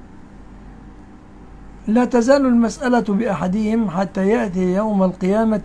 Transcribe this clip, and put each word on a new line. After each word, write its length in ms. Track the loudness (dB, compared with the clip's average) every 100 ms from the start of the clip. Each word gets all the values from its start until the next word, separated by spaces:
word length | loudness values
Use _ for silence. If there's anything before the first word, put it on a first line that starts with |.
| -20 -20 -20 -20 -20 -20 -20 -20 -20 -20 -20 -20 -20 -20 -20 -20 -20 -10 0
"لا 180 | 2 2
تزال 400 | 2 4 4 4
المسألة 560 | 2 2 -2 0 0
بأحدهم 880 | 0 -2 -2 -2 -2 -2 0 0 -2
حتى 380 | -2 -4 -2 0
يأتي 460 | 0 -2 -2 -2
يوم 300 | 0 0 0
القيامة 600 | 0 0 -2 0 0 -2